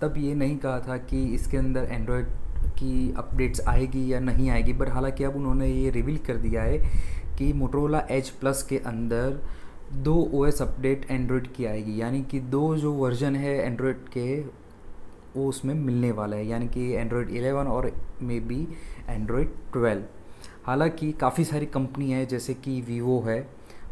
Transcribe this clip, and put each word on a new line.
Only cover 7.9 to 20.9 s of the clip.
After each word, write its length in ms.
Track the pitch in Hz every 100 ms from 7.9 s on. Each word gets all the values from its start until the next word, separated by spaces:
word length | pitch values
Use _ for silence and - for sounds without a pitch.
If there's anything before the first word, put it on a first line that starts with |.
| 151 -
Edge 200 | 135 131 -
Plus 220 | 131 135
के 140 | - 135
अंदर 600 | 123 113 113 117 127 135 - - - - -
दो 380 | 135 139 170 165
ओएस 280 | 139 143 147
update 460 | 127 - 131 135 -
Android 480 | 131 123 127 123 -
की 100 | 117
आएगी, 360 | 107 107 107
यानी 200 | 113 135
कि 180 | 135 139
दो 380 | 127 139 156 156
जो 160 | 151
version 420 | 143 131 120 143 139
है 420 | 139 139 - 120
Android 360 | 131 131 -
के 260 | 127 123 143 139 - - - - - - - - 131
वो 120 | 135
उसमें 240 | 127 131
मिलने 380 | 156 135 120 120
वाला 240 | 107 104 104
है, 120 | 110
यानी 200 | 117 120
कि 380 | 127 127 123 123
Android 240 | 120 117
eleven 380 | 120 127 139 135
और 240 | 123 127 - - -
maybe 420 | 123 117 113 131 170 - - - - 107
Android 540 | 107 120 - - -
twelve। 300 | 131 117 98 107 - - - - -
हालांकि 480 | - 131 160